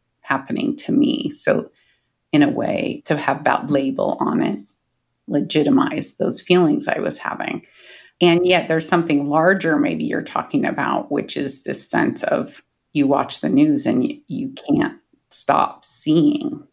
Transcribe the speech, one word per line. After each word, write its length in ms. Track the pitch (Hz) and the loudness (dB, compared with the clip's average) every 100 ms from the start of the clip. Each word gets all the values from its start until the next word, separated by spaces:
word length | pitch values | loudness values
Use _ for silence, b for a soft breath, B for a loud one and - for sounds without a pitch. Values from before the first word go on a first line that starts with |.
| _ _ | _ _
happening 560 | - 135 - - - - | -6 -4 -4 -4 -4 -4
to 160 | - | -2
me." 380 | - - - - | 2 2 0 -4
So 400 | - - - - _ _ _ _ _ _ | -4 0 0 -2 _ _ _ _ _ _
in 120 | 302 | 2
a 40 | 392 | 2
way, 540 | - 107 - - - - | 2 -2 -2 -4 -6 -4
to 100 | 151 | -2
have 260 | - 151 | -2 -2
that 280 | 151 143 - | 0 -2 0
label 440 | 143 135 135 - - | 0 0 -2 -2 -2
on 200 | - - | -2 0
it 200 | - - - _ _ _ _ _ - | -2 -4 -10 _ _ _ _ _ -4
legitimized 920 | 139 160 156 147 135 135 156 151 - | -2 0 0 4 4 2 -2 -4 -4
those 220 | - - | -4 -2
feelings 460 | - 180 165 143 - | 2 4 4 2 -2
I 140 | - | -2
was 180 | - - | -4 -6
having. 480 | - - - - - B B B B B | -6 -6 -6 -8 -10 B B B B B
And 260 | 175 170 180 | 4 4 4
yet 220 | 180 143 | 2 2
there's 200 | 160 160 | -2 0
something 400 | 175 165 143 143 | 0 2 0 2
larger 500 | 147 165 190 165 151 | 2 4 4 2 2
maybe 260 | - 156 | 2 0
you're 180 | - - | -4 -4
talking 420 | - - - 143 | -4 -4 -2 0
about, 460 | - - - - - | 0 -2 -2 -2 -2
which 260 | 143 - - | -4 -4 -6
is 260 | 139 - | -6 -8
this 260 | - 135 - | -8 -8 -4
sense 340 | - - - | -2 0 -2
of 380 | - - - - _ _ _ | -2 -2 -2 -12 _ _ _
you 140 | 151 135 | 0 2
watch 320 | 139 - - | 2 0 -4
the 80 | - | 0
news 380 | 139 156 143 - | 4 4 2 0
and 160 | - | 0
y-, 180 | - - - | 0 -4 -10
you 260 | - - - - | -8 -8 -8 0
can't 300 | - - - _ _ - | 0 0 -4 _ _ -10
stop 540 | - - 147 - - | -4 0 2 2 -4
seeing 760 | - - - 160 147 - - - - | -12 -6 0 4 4 2 -2 -8 -14